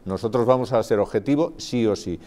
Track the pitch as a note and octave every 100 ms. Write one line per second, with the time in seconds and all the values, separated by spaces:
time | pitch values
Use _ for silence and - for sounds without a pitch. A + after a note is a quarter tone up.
0 | - F#2+ A#2 A#2+ A#2 B2+ A#2 B2 A2 G#2+
1 | G2 A2 G2 C#3+ D#3+ - - B2 A2 G2
2 | - E2